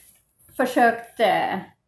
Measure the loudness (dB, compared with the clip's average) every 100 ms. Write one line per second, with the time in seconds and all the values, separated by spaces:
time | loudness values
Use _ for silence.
0 | -20 _ _ _ -14 -6 -2 2 2 2
1 | -8 -2 0 2 -2 -6 -10 _